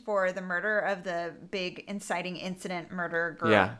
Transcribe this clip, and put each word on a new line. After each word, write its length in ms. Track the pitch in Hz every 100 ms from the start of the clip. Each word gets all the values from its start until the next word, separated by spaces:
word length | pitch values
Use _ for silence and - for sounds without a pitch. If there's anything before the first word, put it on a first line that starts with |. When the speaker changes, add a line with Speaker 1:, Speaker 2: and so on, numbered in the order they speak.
| -
Speaker 1:
for 260 | 202 185
the 100 | 185
murder 380 | 185 175 208 208
of 240 | 170 190
the 300 | 185 170 170 - 175
big 320 | 196 180 175 -
inciting 480 | 202 - 175 180 180
incident 520 | 185 185 185 175 156
murder 460 | 180 170 165 170 151
girl, 140 | 165
Speaker 2:
Yeah. 240 | 202 185